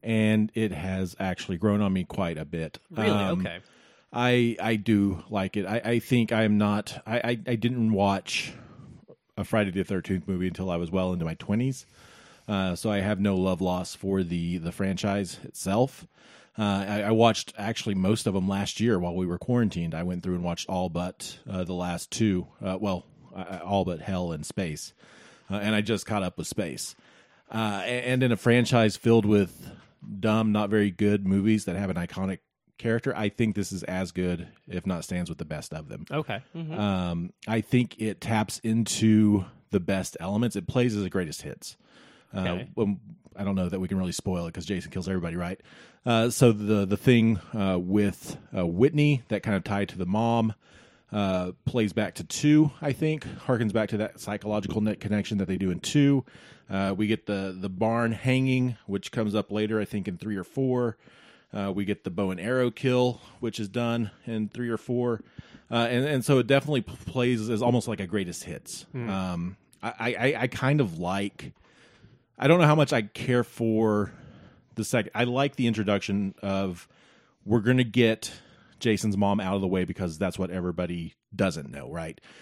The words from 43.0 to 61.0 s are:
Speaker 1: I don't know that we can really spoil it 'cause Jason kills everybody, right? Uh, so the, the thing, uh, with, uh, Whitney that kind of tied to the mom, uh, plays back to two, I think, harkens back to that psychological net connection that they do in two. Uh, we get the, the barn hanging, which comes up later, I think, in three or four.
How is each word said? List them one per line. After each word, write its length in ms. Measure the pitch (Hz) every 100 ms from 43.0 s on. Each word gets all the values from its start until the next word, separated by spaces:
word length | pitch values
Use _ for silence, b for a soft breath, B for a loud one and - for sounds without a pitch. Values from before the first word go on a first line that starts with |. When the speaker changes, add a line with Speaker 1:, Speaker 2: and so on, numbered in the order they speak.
| - - - -
Speaker 1:
I 80 | 98
don't 100 | 98
know 140 | 90
that 100 | 92
we 80 | 92
can 100 | 98
really 140 | 90
spoil 340 | 87 - 90 85
it 60 |
'cause 120 | 82 80
Jason 260 | 95 82
kills 160 | 95 90
everybody, 300 | 95 85 85
right? 240 | 87 95 B B B B -
Uh, 240 | 117 117
so 220 | - 127
the, 340 | 104 104 107 98
the 120 | 101
thing, 420 | - 120 113 104 -
uh, 240 | 110 98 90
with, 580 | 90 104 101 92 - - - -
uh, 100 | 87
Whitney 560 | 85 135 151 147 139 -
that 140 | 104
kind 120 | 113 98
of 80 |
tied 260 | - 101 101
to 80 | 87
the 80 | 90
mom, 480 | 104 117 117 113 107 b b b b b
uh, 400 | 104 98 92 90 90 -
plays 280 | 123 110
back 220 | 101 104 -
to 80 |
two, 480 | 85 - 147 151 151 -
I 100 | 151
think, 320 | 131 156 156 - - -
harkens 280 | 123 113
back 160 | 110 104
to 80 | 107
that 220 | 104 -
psychological 600 | - 104 107 104 98 110
net 180 | 107 101
connection 380 | 104 104 98 104
that 100 | 92
they 100 | 95
do 140 | 95
in 80 | 85
two. 460 | - 147 139 139 - B B B B
Uh, 240 | 98 98 95
we 100 | 104
get 180 | 107 -
the, 300 | 101 95 92
the 120 | 95
barn 420 | 92 110 117 117
hanging, 640 | 110 131 131 131 127 123 117 -
which 240 | 98 -
comes 240 | - 107 104
up 160 | 98
later, 280 | 104 107 110
I 60 | 101
think, 220 | 107 98
in 100 | 87
three 180 | 110 101
or 60 |
four. 540 | 90 - 135 123 120 107